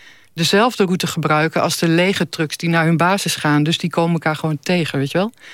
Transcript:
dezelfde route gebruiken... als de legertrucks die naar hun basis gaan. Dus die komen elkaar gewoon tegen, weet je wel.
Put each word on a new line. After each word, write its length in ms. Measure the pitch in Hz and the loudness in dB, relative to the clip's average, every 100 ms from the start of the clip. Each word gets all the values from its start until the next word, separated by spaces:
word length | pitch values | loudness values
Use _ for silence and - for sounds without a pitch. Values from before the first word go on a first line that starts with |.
| - - _ | -20 -20 _
dezelfde 500 | - 165 196 247 - | -4 2 4 2 2
route 220 | 185 185 - | 0 0 -2
gebruiken... 560 | - 151 151 160 175 | -2 0 2 0 0
als 140 | 160 - | -2 0
de 100 | 170 | 2
legertrucks 680 | 165 185 196 160 - 156 - | 2 2 0 -2 -4 -6 -4
die 120 | 170 | -2
naar 160 | 165 | 2
hun 120 | 160 165 | 2 2
basis 400 | 175 196 175 - | 2 0 -2 -2
gaan. 260 | 156 147 | 0 2
Dus 160 | 151 170 | 2 0
die 120 | 170 | -2
komen 220 | - 170 | 0 0
elkaar 240 | 165 160 156 | 0 -2 -2
gewoon 220 | 160 151 | -4 -4
tegen, 360 | - 180 151 139 | -2 -2 -2 -2
weet 120 | 139 | -2
je 80 | 170 | -2
wel. 140 | 214 - - | -2 -6 -20